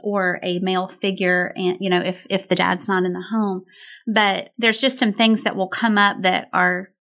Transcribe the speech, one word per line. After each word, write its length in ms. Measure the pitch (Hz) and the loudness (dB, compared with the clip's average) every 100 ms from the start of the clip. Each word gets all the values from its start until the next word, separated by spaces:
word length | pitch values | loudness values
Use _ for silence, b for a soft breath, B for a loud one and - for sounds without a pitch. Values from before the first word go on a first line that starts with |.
or 360 | 208 202 185 175 | -4 -2 -2 -2
a 160 | 185 180 | -4 -4
male 280 | 190 185 190 | -2 -2 -4
figure, 640 | - 196 190 185 180 180 - | -4 -4 0 0 0 -2 -2
and, 220 | 180 180 | -2 0
you 100 | 190 | 0
know, 120 | 180 | 0
if, 260 | 185 180 - | 0 -6 -4
if 180 | 190 - | -4 0
the 60 | |
dad's 340 | 180 180 180 - | 0 2 0 -2
not 180 | 185 180 | 0 0
in 80 | |
the 120 | 180 190 | -4 -4
home. 320 | 220 202 185 - B B B - | -2 -2 -2 -8 B B B -2
But 460 | 214 202 190 - - | 2 2 0 -6 -2
there's 200 | 226 220 | 0 2
just 180 | 262 254 | 0 2
some 140 | 226 | 0
things 280 | 202 226 220 - | 4 4 4 0
that 100 | 190 | -2
will 120 | 185 | -4
come 280 | - 226 208 | -2 0 4
up 240 | 202 196 | 2 2
that 280 | 185 185 - | 0 0 0
are 360 | 180 180 180 190 _ | 0 2 0 -6 _